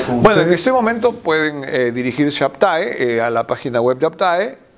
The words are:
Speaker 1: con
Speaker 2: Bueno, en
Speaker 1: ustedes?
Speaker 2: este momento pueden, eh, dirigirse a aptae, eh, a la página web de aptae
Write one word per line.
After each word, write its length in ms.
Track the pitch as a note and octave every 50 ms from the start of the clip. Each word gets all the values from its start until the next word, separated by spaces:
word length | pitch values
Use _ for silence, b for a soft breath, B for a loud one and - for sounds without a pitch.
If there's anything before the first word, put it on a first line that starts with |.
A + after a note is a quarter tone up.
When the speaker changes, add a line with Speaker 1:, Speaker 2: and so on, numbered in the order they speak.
| -
Speaker 1:
con 160 | C#3 B2 A#2+
Speaker 2:
Bueno, 180 | - G#3+ G#3 F#3+
en 80 | E3 E3+
Speaker 1:
ustedes? 120 | F3 E3+
Speaker 2:
este 100 | - C4
momento 420 | C4 B3+ A3+ A3+ A#3 A#3 A#3 A#3+
pueden, 520 | A#3 A#3+ - E3 D#3 D#3 D#3 D3+ D3 C#3+ C3+
eh, 260 | C#3 D3 B2+ B2+ A#2+
dirigirse 540 | A2+ A#2+ B2 B2 A2+ D3+ D3 D3 C#3+ - C#3
a 40 | C3+
aptae, 640 | - - G#3 F#3+ E3 D#3+ G3 A#3+ - - B2+ A#2+ A#2
eh, 80 | A2+
a 80 | A2+ A#2+
la 160 | A#2 A#2 A#2
página 340 | - B2 - - C#3 A#2+ A#2
web 180 | A#2 B2+ B2+ B2+
de 60 | D#3
aptae 540 | D#3+ E3 - G3+ F3+ E3+ F3+ G#3 B3+ C4+ - - _ _